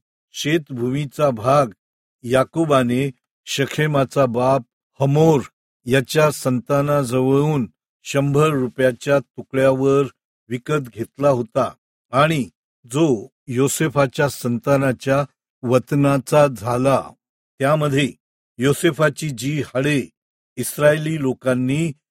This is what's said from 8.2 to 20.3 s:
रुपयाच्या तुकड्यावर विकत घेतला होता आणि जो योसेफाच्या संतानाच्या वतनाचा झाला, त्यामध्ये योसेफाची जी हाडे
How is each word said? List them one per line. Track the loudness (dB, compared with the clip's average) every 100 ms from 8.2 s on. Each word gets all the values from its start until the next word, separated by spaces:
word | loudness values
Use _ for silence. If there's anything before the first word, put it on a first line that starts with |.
| 0 2 2
रुपयाच्या | 0 -4 0 0 0 0 -2
तुकड्यावर | -2 -18 -6 0 2 2 2 2 0 _ _ _ -10
विकत | -10 -4 -4 -4
घेतला | -10 -10 -2 0
होता | 0 -2 -4 -4 -6 _ _ _
आणि | 0 2 0 -4 _ _ _ -8
जो | 0 2 0 -4 _ -8
योसेफाच्या | -2 -2 0 -2 0 0 0 -2
संतानाच्या | -2 -4 -4 0 0 0 -4 -2 -2 -2 _ _ _
वतनाचा | 0 0 0 0 2 0 2 2 2
झाला, | 0 -4 -2 2 0 -2 -16 _ _ _ -4
त्यामध्ये | 0 0 0 0 -2 -4 _ _ _ -4
योसेफाची | 0 2 0 0 -2 -2 -8
जी | -6 -4 -4
हाडे | -4 -4 -2 -2 -4 _ _